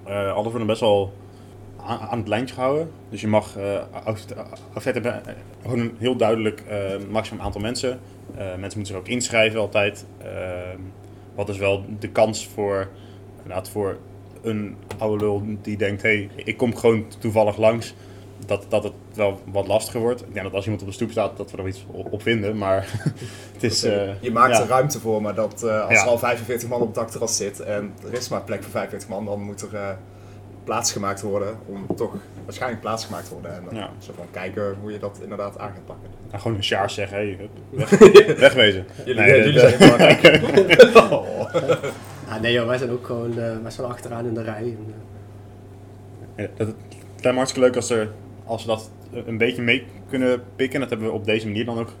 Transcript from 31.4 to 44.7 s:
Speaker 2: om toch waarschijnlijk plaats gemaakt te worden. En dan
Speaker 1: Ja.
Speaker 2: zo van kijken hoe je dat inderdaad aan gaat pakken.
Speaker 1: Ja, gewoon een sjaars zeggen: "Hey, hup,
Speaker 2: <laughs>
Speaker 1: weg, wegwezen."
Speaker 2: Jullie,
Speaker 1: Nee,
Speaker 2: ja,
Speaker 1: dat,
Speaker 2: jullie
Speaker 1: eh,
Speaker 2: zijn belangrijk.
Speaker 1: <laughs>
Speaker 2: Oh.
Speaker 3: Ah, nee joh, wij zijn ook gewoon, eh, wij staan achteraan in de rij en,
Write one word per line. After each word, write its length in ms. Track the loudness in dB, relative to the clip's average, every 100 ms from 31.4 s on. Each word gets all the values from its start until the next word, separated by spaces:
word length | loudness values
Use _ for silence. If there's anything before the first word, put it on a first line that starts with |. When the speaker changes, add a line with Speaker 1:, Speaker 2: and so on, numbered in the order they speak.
| -4 -8 -12
Speaker 2:
om 300 | -12 -8 -4
toch 180 | -4 -6 -14 -18 -16
waarschijnlijk 360 | -8 -8 -6
plaats 240 | -6 -6 -6
gemaakt 220 | -12 -12
te 60 |
worden. 220 | -14 -12 -14
En 80 | -12
dan 100 | -10
Speaker 1:
Ja. 140 | -12 -14
Speaker 2:
zo 120 | -18 -16
van 100 | -14
kijken 440 | -10 -8 -6 -6 -6
hoe 100 | -10
je 80 | -8
dat 200 | -10 -10
inderdaad 360 | -12 -8 -8 -8
aan 100 | -12
gaat 120 | -12 -16
pakken. 240 | -16 -16 -18 -14
Speaker 1:
Ja, 60 | -8
gewoon 200 | -4 -4
een 60 |
sjaars 300 | -2 0 -2
zeggen: 240 | -4 -6 -4
"Hey, 200 | -6 -6
hup, 100 | -14 -16 -12
Speaker 2:
<laughs> 100 | -6 2
Speaker 1:
weg, 480 | 12 12 12 10 8
wegwezen." 480 | 6 8 6 4 -4 -12 -6
Speaker 2:
Jullie, 160 | 2
Speaker 1:
Nee, 80 | 8
Speaker 2:
ja, 140 | 8
Speaker 1:
dat, 100 | 8
Speaker 2:
jullie 80 | 8
Speaker 1:
eh, 160 | 8 12
Speaker 2:
zijn 20 |
belangrijk. 1160 | 10 12 8 10 8 8 6 4 6 10 12 12
Speaker 1:
<laughs> 160 | 8
Speaker 2:
Oh. 420 | 0 -2 -6 -2 -2 0 -2 -2 -10 -14 -16 -10
Speaker 3:
Ah, 120 | -4
nee 120 | 0
joh, 140 | 2 2
wij 100 | -2
zijn 120 | -2
ook 140 | -6 -6
gewoon, 240 | -6 -4 -4
eh, 120 | -4 -6
wij 100 | -10
staan 180 | -10 -10
achteraan 360 | -10 -10 -8 -4
in 80 |
de 80 | -4
rij 180 | -6 -6
en, 160 | -8